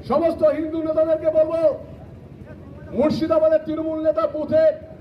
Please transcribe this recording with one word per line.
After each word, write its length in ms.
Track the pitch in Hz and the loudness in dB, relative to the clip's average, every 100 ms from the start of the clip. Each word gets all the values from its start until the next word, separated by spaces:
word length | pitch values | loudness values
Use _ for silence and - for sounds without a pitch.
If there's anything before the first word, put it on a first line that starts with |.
| - | 0
সমস্ত 360 | 269 330 330 | 0 0 2
হিন্দু 380 | 311 285 320 320 | 2 2 -4 -4
নেতাদেরকে 480 | 311 311 320 320 320 | -2 0 2 2 2
বলবো, 480 | 311 311 330 320 262 - - - - - - - - - - - | 2 2 2 0 0 -10 -18 -18 -20 -20 -20 -20 -20 -18 -18 -10
মুর্শিদাবাদের 680 | 202 302 233 320 320 320 311 311 | -2 0 0 2 2 4 2 0
তৃণমূল 380 | 311 320 311 | -4 -4 -2
নেতা 240 | 311 311 320 | 0 0 -2
বুথে 440 | 302 269 311 320 - - - | -4 0 4 4 2 -10 -20